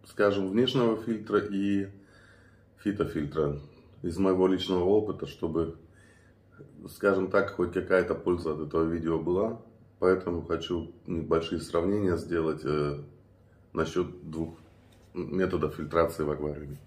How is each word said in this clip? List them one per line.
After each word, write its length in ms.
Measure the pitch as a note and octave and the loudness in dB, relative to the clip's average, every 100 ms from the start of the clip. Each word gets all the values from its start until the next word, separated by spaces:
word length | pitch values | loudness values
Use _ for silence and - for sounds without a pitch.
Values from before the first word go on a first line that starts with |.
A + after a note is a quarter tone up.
| - | -12
скажем, 440 | - G#2 G2 F#2+ | 2 4 4 2
внешнего 460 | G#2+ C3 C#3 A#2+ A2 | 2 4 4 2 2
фильтра 440 | - A2 - G2+ | -2 -6 0 0
и 500 | G2+ G2 G2+ G2 G2 - - - - - - - _ _ | 2 -2 2 0 -2 -10 -20 -20 -20 -20 -20 -20 _ _
фитофильтра 840 | G#2 - D2 D#2+ D2 D2+ D2 C#2+ - - - - | -4 0 -2 -2 -2 0 0 -2 -10 -20 -20 -8
из 160 | F2+ E2+ | -6 2
моего 300 | G2 F#2 F#2+ | 2 6 4
личного 380 | F#2 - F#2 F2+ | 4 0 2 4
опыта, 420 | G#2+ - D2 D2+ | 4 2 -6 -8
чтобы, 480 | - E2 D#2+ E2 - - - - - - _ _ - - - - | -6 -2 0 -2 -6 -20 -20 -20 -20 -20 _ _ -20 -20 -18 -18
скажем 400 | - G2+ F#2+ F#2 | 0 4 4 4
так, 220 | G2+ G2 | 2 2
хоть 220 | - F2+ | -2 0
какая-то 420 | F#2+ D#2+ F#2 F2 D#2 | 0 4 4 4 -2
польза 380 | - F2 D#2+ | 0 0 -2
от 80 | D2+ | -4
этого 240 | D2+ D#2+ E2 | -2 0 0
видео 340 | E2+ E2 D#2+ | 0 -2 -2
была. 420 | D#2+ F2+ A2 A#2+ - - - _ | 0 0 0 -4 -14 -20 -20 _
Поэтому 440 | F#2 F#2 - E2+ | 2 4 0 -4
хочу 500 | - E2+ - F2 D#2 - - | -4 -4 -2 -4 -6 -14 -6
небольшие 520 | E2 D#2 E2 - E2+ | -6 0 0 0 -6
сравнения 580 | - E2+ F2 G#2 F#2+ E2+ | -2 -2 0 0 0 -2
сделать, 440 | D2+ E2+ D#2+ D2+ | -2 -2 -2 -2
э, 360 | C2+ D2+ D2 C#2+ - - - _ _ - - | -2 -2 -2 -4 -12 -20 -20 _ _ -20 -10
насчет 560 | - D2+ F2+ F2 - D#2+ | -4 -2 -2 -4 -6 -10
двух 260 | D#2+ D#2+ - - - - - - F2 | -8 -8 -10 -20 -20 -20 -20 -14 -10
методов 580 | E2 F2+ F2+ F2 D2+ | -4 0 0 0 -2
фильтрации 480 | D2 D2 E2 E2 - | -4 -2 2 2 0
в 80 | D2+ | -4
аквариуме. 480 | D2 D2+ D2 C#2+ C#2+ | -2 -4 -6 -12 -14